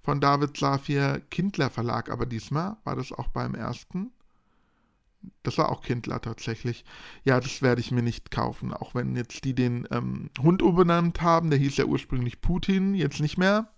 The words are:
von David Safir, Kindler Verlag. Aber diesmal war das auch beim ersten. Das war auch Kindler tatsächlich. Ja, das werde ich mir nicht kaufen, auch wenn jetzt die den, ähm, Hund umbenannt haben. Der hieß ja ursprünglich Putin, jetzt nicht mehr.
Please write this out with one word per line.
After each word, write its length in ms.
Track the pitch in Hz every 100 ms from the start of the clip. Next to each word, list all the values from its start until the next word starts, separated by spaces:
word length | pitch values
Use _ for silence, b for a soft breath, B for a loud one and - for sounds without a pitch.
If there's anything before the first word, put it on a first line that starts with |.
von 180 | - 143
David 380 | 139 143 143 143
Safir, 640 | 139 139 - 143 139 139 _
Kindler 400 | - 196 190 131
Verlag. 400 | - 117 117 -
Aber 160 | 120 120
diesmal 520 | 113 - 143 185 220
war 120 | - 131
das 160 | 127
auch 160 | - 127
beim 260 | 127 123
ersten. 580 | 135 113 123 - 180 233 _ _ _ _ _ _ _ _ _ _ _ - _
Das 160 | - -
war 100 | 156
auch 120 | -
Kindler 400 | - 123 - -
tatsächlich. 640 | 113 110 - 113 123 117 - B B B
Ja, 160 | 135 127
das 220 | 127 -
werde 200 | 127 120
ich 100 | 117
mir 100 | 123
nicht 300 | 117 117 -
kaufen, 420 | - 120 - -
auch 220 | - - 123
wenn 200 | 127 123
jetzt 280 | 120 -
die 100 | 135
den, 340 | 127 123 120 -
ähm, 400 | 120 127 131 - -
Hund 220 | 147 190
umbenannt 580 | - 170 170 170 170 -
haben. 300 | 170 165 165
Der 80 | 139
hieß 180 | 139 139
ja 80 | -
ursprünglich 560 | 139 - 131 123 -
Putin, 540 | - 175 - 190 190 196
jetzt 240 | 147 -
nicht 180 | 147 -
mehr. 320 | 185 208 220